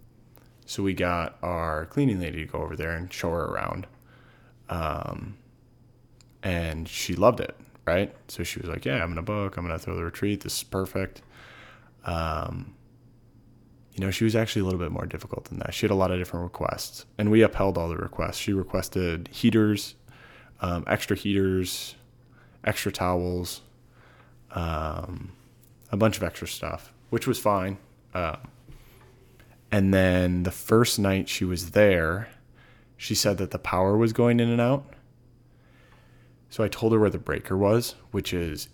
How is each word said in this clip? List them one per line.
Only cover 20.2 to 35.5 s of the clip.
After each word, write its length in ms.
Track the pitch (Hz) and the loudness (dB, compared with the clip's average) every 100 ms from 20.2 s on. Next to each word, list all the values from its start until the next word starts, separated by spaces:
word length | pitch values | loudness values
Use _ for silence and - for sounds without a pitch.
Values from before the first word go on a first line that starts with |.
| - - - - | -20 -20 -20 -8
um, 220 | 90 87 - | -4 -4 -2
extra 280 | 107 - | -2 0
heaters, 800 | 98 101 98 95 92 90 - - - - - - - - - | -2 0 2 2 0 -2 -6 -10 -16 -20 -20 -20 -20 -20 -6
extra 280 | 107 - 101 | -4 -2 -4
towels, 680 | - 90 90 90 90 90 - - - _ - - - - - - | -2 0 0 0 -4 -6 -10 -16 -20 _ -20 -20 -20 -20 -20 -10
um, 840 | - 82 78 78 82 87 87 92 - - _ - _ - | -4 -2 -2 -4 -6 -8 -10 -14 -18 -20 _ -20 _ -6
a 60 | 101 | 4
bunch 200 | 110 - | 4 4
of 60 | |
extra 240 | 87 - - | -4 -4 -10
stuff, 440 | - 80 82 - - - | -8 -8 -8 -12 -20 -4
which 160 | 117 - | -2 0
was 100 | 117 | 2
fine. 400 | 107 101 95 98 - - - | 2 2 0 -6 -14 -20 -8
Uh, 220 | 90 82 - - - - - - - - - - - - - - | -4 -4 -6 -14 -20 -20 -20 -20 -20 -20 -20 -20 -20 -20 -20 0
and 220 | 104 98 | 2 6
then 500 | 95 92 90 90 90 | 6 6 4 4 2
the 80 | 87 | -2
first 460 | - - 113 117 - | -4 4 6 6 4
night 320 | 101 95 - | 2 2 0
she 160 | - | -2
was 260 | 92 87 85 | -2 -2 2
there, 580 | 104 104 90 80 92 110 - - - - - - - | 6 8 6 2 -2 -6 -16 -20 -20 -20 -20 -20 -14
she 160 | - | -2
said 220 | 104 104 95 | 2 2 2
that 140 | 95 | -2
the 80 | - | -4
power 360 | - 90 95 | -2 2 4
was 160 | 107 113 | 4 4
going 280 | 110 120 120 | 4 4 4
in 100 | 117 | 4
and 100 | 120 | 4
out. 240 | 120 139 - - - _ - - _ | 2 2 -2 -20 -20 _ -20 -20 _